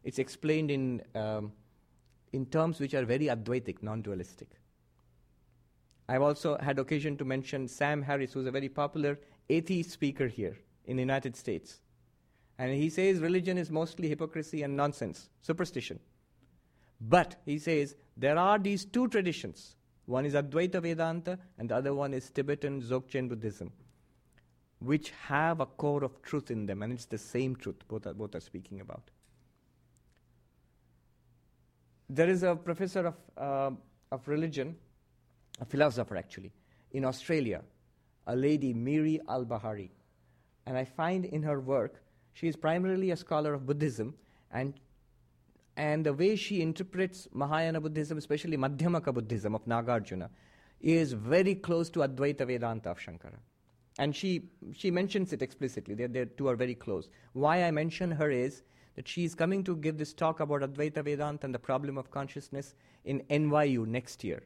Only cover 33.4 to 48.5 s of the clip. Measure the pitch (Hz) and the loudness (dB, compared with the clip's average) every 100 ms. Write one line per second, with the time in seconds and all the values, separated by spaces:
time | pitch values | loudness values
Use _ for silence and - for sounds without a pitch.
33.4 | 139 135 139 127 - _ _ 131 143 151 | -2 0 0 -2 -14 _ _ -8 -2 0
34.4 | 160 139 131 165 - _ _ _ _ _ | 0 -2 -4 -8 -18 _ _ _ _ _
35.4 | _ - 120 135 147 120 110 95 - - | _ -12 -4 4 4 4 -2 -4 -6 -14
36.4 | 95 _ _ _ _ 135 131 127 - 160 | -16 _ _ _ _ -2 -2 -2 0 2
37.4 | 120 85 - _ _ _ _ _ - 123 | 2 -2 -8 _ _ _ _ _ -2 2
38.4 | 139 151 135 113 123 151 156 156 - 131 | 4 2 2 0 0 2 2 0 -2 -4
39.4 | 120 113 110 104 92 - _ _ _ _ | -2 -4 -4 -6 -10 -18 _ _ _ _
40.4 | _ _ - 127 131 - 160 190 180 151 | _ _ -4 -4 -4 -2 0 0 0 -2
41.4 | 151 143 131 135 104 - _ _ _ - | 0 0 2 2 2 -6 _ _ _ -4
42.4 | 165 156 156 175 185 190 190 170 - 151 | -2 0 2 2 2 2 0 -2 0 0
43.4 | 151 143 131 147 151 110 113 - _ _ | 2 -2 0 0 0 0 -4 -6 _ _
44.4 | _ 120 139 139 _ _ _ _ _ _ | _ -4 -4 -6 _ _ _ _ _ _
45.4 | _ _ _ - 151 156 151 139 190 214 | _ _ _ -2 0 2 2 4 4 2
46.4 | - 202 160 160 185 180 185 185 - - | 0 0 0 -2 -4 -2 -2 -2 -10 -4
47.4 | 143 156 165 160 156 151 151 156 147 147 | 0 2 2 0 -2 -2 -2 -4 -2 -2
48.4 | 170 | 0